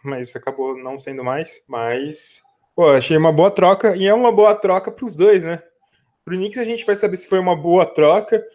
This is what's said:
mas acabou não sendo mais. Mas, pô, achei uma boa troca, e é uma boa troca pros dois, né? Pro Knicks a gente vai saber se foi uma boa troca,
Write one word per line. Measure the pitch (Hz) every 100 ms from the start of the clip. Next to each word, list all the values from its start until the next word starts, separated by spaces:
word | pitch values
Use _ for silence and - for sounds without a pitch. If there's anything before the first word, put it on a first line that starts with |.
mas | 139 135 123 -
acabou | - 135 131 127
não | 127 135
sendo | 135 135
mais. | 127 135 165 - _
Mas, | 123 117 123 143 151 - - _ _ _ -
pô, | 165
achei | 135 127 156
uma | 160
boa | 156 190
troca, | 196 180 190 220 185
e | 196
é |
uma | 220 247
boa | 208 208
troca | 208 190 185 185
pros | - 247 156
dois, | 190 196
né? | 165 170 - _ _ _ _ _
Pro | - 185
Knicks | 202 233
a |
gente | 226 233 226
vai | 202
saber | 202 180
se | -
foi | 190
uma | 185 170
boa | 160 180 165
troca, | - 151 185 214 220 -